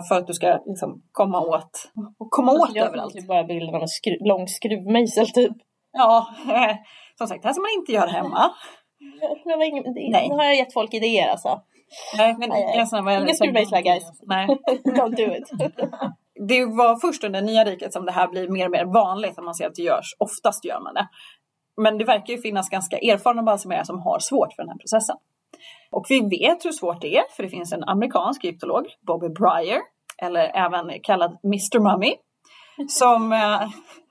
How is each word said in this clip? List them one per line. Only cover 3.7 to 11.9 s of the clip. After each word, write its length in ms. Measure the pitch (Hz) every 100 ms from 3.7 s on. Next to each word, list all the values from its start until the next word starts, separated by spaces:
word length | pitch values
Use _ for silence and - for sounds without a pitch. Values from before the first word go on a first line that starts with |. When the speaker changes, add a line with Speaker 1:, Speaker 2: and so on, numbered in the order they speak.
| 165
Speaker 2:
av 60 |
en 60 | 165
skru-, 400 | - 214 175 202
lång 200 | 185 185
skruvmejsel, 800 | - 220 208 190 233 226 214 226
typ. 220 | 247 247 226 _ _ _
Speaker 1:
Ja, 360 | 262 226 226 233 - 254 233 226
<laughs> 440 | 214 - - - -
som 100 | 214
sagt, 140 | 175
det 60 | 214
här 60 |
ska 80 | 339
man 100 | 415 403
inte 120 | 349
göra 180 | 214 175
hemma. 420 | 185 170 175 320 - - - _ _ - -
Speaker 2:
Ja, 140 | 302 302 339
det 40 | 320
var 60 |
ingen, 200 | 311 277
det, 260 | 254 240 269
Speaker 1:
Nej. 180 | 202 -
Speaker 2:
nu 60 | 285
har 80 |
jag 120 | 294 277
gett 180 | 254
folk 200 | 247 220
idéer, 360 | 220 226 208 139
alltså. 320 | 170 - - _ _ _